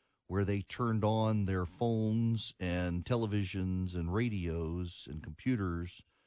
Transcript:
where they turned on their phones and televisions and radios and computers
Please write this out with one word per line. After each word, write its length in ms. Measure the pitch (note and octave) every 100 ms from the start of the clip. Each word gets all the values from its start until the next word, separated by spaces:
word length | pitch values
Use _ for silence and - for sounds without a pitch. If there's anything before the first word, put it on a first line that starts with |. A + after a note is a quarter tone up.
| _ _ -
where 180 | F#2+
they 180 | G2 G2+
turned 420 | - - A#2 A2
on 400 | G#2+ A2 A2 G#2+
their 220 | F#2+ F#2 F2+
phones 880 | - A#2 A2+ A2 A2+ A#2 A2 - -
and 460 | F2+ F2+ F2+ F2
televisions 920 | E2+ A#2+ A2 G#2 F#2+ G2 F#2 F#2 F#2
and 200 | F2+ E2+
radios 920 | G#2 A#2+ G2+ E2+ E2 D#2+ F2 F2 - -
and 120 | D2+
computers 800 | D#2+ D#2 C3 A#2+ F#2 E2+ F2 - - _